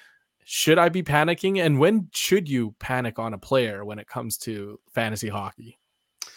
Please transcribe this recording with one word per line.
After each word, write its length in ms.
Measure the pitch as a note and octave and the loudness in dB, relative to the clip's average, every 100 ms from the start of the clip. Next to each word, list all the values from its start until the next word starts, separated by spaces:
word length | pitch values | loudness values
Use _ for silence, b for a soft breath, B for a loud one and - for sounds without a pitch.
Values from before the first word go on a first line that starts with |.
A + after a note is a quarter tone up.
| b b b _ _ | b b b _ _
Should 260 | - - E3+ | -2 4 6
I 100 | F3 | 6
be 160 | F3 | 2
panicking? 600 | D#3+ D3 D#3 E3+ F#3+ G3 | 2 2 2 0 0 2
And 140 | E3 C#3 | 2 4
when 300 | D#3+ A3 F3 | 4 4 0
should 360 | - - F#3+ D#3+ | -6 2 2 2
you 260 | C3 A2 - | -2 -2 -6
panic 400 | - B2+ A#2+ A2+ | -6 -4 -4 -6
on 120 | A2+ | -8
a 60 | G2+ | -8
player 460 | - C3+ A#2 G2+ | 0 0 0 -4
when 160 | G#2 G#2 | -10 -12
it 80 | G2+ | -10
comes 280 | B2+ A#2+ - | -10 -8 -8
to 420 | - G#2 G2+ G#2 _ | -8 -8 -10 -14 _
fantasy 360 | - A2+ G#2+ A2 | -4 -4 -4 -6
hockey? 500 | G2+ G2 - A2+ - _ _ _ _ B | -6 -8 -12 -20 -20 _ _ _ _ B